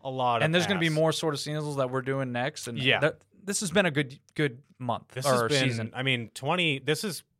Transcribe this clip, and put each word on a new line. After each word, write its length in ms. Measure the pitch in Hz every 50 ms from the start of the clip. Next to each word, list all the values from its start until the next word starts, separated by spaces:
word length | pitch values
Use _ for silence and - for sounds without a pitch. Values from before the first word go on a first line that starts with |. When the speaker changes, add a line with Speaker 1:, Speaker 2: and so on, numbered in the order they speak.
Speaker 1:
a 80 | - 135
lot 280 | 131 131 127 123 120 113
of 40 | 147
Speaker 2:
And 100 | 156 160
there's 120 | 180 170 -
gonna 120 | 202 180
be 60 | 170
Speaker 1:
ass. 60 | 165 156
Speaker 2:
more 200 | 156 160 160 156
Sword 220 | - - 160 147
of 60 | 135
Seasons 360 | - 147 151 151 151 147 147
that 140 | 139 135 127
we're 100 | 127 131 127
doing 300 | 131 135 135 135 127 120
next. 360 | 120 123 139 - - - 123
And 100 | 117 117
Speaker 1:
Yeah. 220 | 127 131 120 104
Speaker 2:
th-, 140 | - 160 - - _ _ _ _ -
this 160 | 190 202 -
has 100 | 220 175
been 140 | 151 208 190
a 60 | 175
good, 280 | 139 147 147 123 135 - _ _ -
good 280 | - 156 139 120 131 - _ _ -
month 300 | 127 123 113 - - -
Speaker 1:
This 180 | - - 135
Speaker 2:
or 60 | 143 131
Speaker 1:
has 100 | 123 117 113
been, 200 | 147 135 131 127
Speaker 2:
season. 240 | 120 113 113 117 -
Speaker 1:
I 80 | 123 131
mean, 280 | 135 131 120 117 107 -
twenty, 440 | - 131 139 165 180 175 160 143 135
this 260 | 127 131 151 151 -
is, 200 | 214 151 - - _ _ _